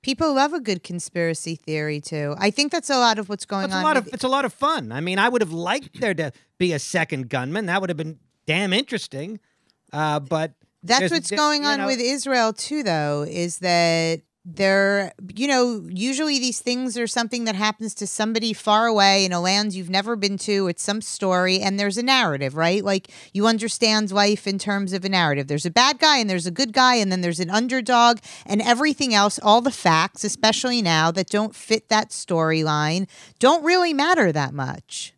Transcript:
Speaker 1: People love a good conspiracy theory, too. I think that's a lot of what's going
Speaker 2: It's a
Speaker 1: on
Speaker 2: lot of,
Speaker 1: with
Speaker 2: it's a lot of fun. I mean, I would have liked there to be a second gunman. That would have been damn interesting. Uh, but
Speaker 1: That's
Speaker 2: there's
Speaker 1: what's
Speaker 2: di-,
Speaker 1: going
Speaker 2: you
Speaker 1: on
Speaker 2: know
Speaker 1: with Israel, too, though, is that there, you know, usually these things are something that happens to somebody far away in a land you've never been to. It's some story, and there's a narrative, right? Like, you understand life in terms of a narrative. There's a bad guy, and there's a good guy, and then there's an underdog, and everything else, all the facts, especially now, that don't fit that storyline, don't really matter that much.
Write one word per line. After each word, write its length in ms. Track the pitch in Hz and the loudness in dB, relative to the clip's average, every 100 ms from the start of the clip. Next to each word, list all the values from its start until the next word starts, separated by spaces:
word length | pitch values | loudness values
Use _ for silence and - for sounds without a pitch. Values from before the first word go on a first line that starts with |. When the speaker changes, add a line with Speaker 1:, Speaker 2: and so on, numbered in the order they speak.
Speaker 1:
People 320 | - 262 320 269 | -6 -2 0 2
love 180 | 285 | 0
a 60 | 330 | -2
good 240 | 220 180 | -4 -6
conspiracy 720 | - 175 - 175 165 160 - 165 | -6 -10 -8 -4 -4 -4 -8 -10
theory, 440 | - 156 151 147 | -6 -6 -4 -6
too. 360 | - 156 147 147 | -8 -6 -6 0
I 140 | 196 | 0
think 200 | 208 285 | 0 -2
that's 200 | 339 - | -2 0
a 80 | 269 | 2
lot 180 | 240 220 | 2 2
of 120 | 196 | -4
what's 160 | 202 - | -10 -6
going 200 | 196 190 | -6 -4
Speaker 2:
It's 80 | |
a 40 | 190 | -2
Speaker 1:
on 60 | |
Speaker 2:
lot 140 | 311 285 | 0 0
of, 80 | 196 | -2
Speaker 1:
with 80 | |
Speaker 2:
it's 100 | 254 | -6
a 40 | 262 | -2
lot 180 | 269 269 | 0 -2
of 80 | |
fun. 380 | - 285 320 113 | -2 -2 -2 -4
I 100 | 123 | -6
mean, 160 | 170 185 | -4 0
I 100 | 226 | 2
would 140 | 247 | 2
have 120 | 202 | -2
liked 460 | 165 170 254 269 - | -4 -2 -4 -4 -6
there 140 | 233 | -4
to 180 | 165 156 - _ _ | -2 -4 -8 _ _
be 120 | 180 | -2
a 60 | 151 | -2
second 500 | - 175 160 135 123 | -2 -2 -2 -4 -4
gunman. 380 | 135 127 185 196 | -4 -4 -4 -2
That 160 | 185 | -2
would 80 | 190 | -2
have 80 | 160 | -6
been 220 | 156 160 _ _ - | -8 -12 _ _ -2
damn 280 | 160 196 | -2 2
interesting. 680 | 190 277 233 - 135 165 214 _ _ _ _ _ | 0 -2 -6 -8 -10 -10 -12 _ _ _ _ _
Uh, 280 | 147 156 151 | -4 -2 -2
but 340 | 139 160 160 _ _ _ | -2 -4 -4 _ _ _
Speaker 1:
That's 160 | 170 233 | -2 0
Speaker 2:
there's 120 | 185 | 2
Speaker 1:
what's 180 | 330 - | -2 -2
Speaker 2:
di-, 60 | 208 | 0
Speaker 1:
going 280 | 302 294 | 0 0
Speaker 2:
you 60 | 285 | -2
Speaker 1:
on 100 | 285 | -2
Speaker 2:
know 80 | 285 | -2
Speaker 1:
with 120 | 262 | -2
Israel, 540 | 240 277 269 254 226 | -2 -2 -2 0 0
too, 300 | 220 - 302 | -2 -6 -4
though, 420 | 226 160 147 147 147 | -2 0 0 -2 -4
is 300 | 175 175 - | -4 -4 -4
that 640 | 180 170 170 165 165 160 _ _ | 2 4 4 2 0 -2 _ _
there, 680 | 180 160 196 196 196 202 190 - 190 196 | -18 0 2 4 4 2 -2 -8 -16 -4
you 120 | 277 | 0
know, 380 | 262 247 220 165 | 2 2 0 -8
usually 520 | 180 233 269 311 277 | -4 -4 -2 -2 0
these 200 | 254 - | -2 -4
things 380 | - 247 254 226 | -4 -2 -4 -4
are 80 | 233 | -4
something 380 | - 233 247 | -2 -4 -4
that 100 | 226 | -4
happens 400 | 190 214 214 226 | -2 -2 -2 -10
to 140 | - 196 | -8 -8
somebody 460 | - 214 226 226 | -4 -2 0 -2
far 340 | 214 - 214 233 | -4 2 4 4
away 360 | 214 196 196 | 4 6 6
in 80 | 190 | 2
a 80 | 175 | 0
land 340 | 180 202 208 185 | 0 0 0 -4
you've 140 | 175 | -2
never 260 | 185 202 226 | -2 -2 -2
been 200 | 196 196 | -2 -4
to. 280 | - 202 190 | -2 0 0
It's 140 | 170 | -2
some 180 | - 208 | -4 -4
story, 600 | - - 196 180 185 190 | -6 -4 0 2 2 0
and 200 | 196 196 | 0 0
there's 180 | 202 196 | -2 -2
a 40 | |
narrative, 520 | 247 262 214 139 139 147 | 0 2 2 0 -4 0
right? 260 | 165 196 | 2 2
Like, 280 | 196 196 - - - | 0 -2 -4 -20 -10
you 120 | 190 214 | 0 2
understand 680 | 226 226 - 226 214 214 | 2 -2 -2 2 2 0
life 360 | 196 202 208 - | 2 2 2 -2
in 100 | 196 | -4
terms 360 | 208 196 196 | -2 -2 -2
of 120 | 190 190 | -4 0
a 40 | |
narrative. 380 | 190 165 143 139 | 2 2 0 -2
There's 200 | 147 175 | -2 0
a 20 | |
bad 280 | 170 262 285 | 4 4 4
guy, 180 | 311 285 | 4 4
and 100 | 214 | 2
there's 200 | 185 170 | -2 -4
a 40 | |
good 220 | 170 262 | -2 0
guy, 220 | 220 254 247 | 4 4 4
and 160 | 196 | 2
then 100 | 185 | 0
there's 180 | 175 165 | -2 -2
an 120 | 175 | -2
underdog, 680 | 202 240 262 226 240 233 240 - - - | 0 0 -2 2 4 6 4 -4 -20 -4
and 160 | 208 | -2
everything 500 | 220 240 302 285 269 | 2 2 2 0 0
else, 240 | 214 202 - | 4 2 2
all 180 | - 220 | 4 4
the 80 | 247 | 4
facts, 540 | - 180 160 185 - | 0 2 4 2 -2
especially 580 | 208 - 214 220 254 240 | -8 0 0 2 0 0
now, 300 | 185 160 165 | 2 4 2
that 180 | 170 185 | 0 -2
don't 260 | 208 214 - | -2 -2 -8
fit 340 | - 220 _ | -2 -2 _
that 200 | 214 - | 0 0
storyline, 1000 | - - 170 160 160 151 151 151 170 190 - - _ | -10 -4 0 2 2 0 0 0 -2 -4 -10 -20 _
don't 260 | 254 330 | 4 4
really 300 | 302 359 349 | 4 2 2
matter 380 | 285 302 359 202 | 2 2 4 4
that 240 | 151 135 143 | 2 -4 -4
much. 580 | 131 - - - - | -6 -8 -12 -14 -14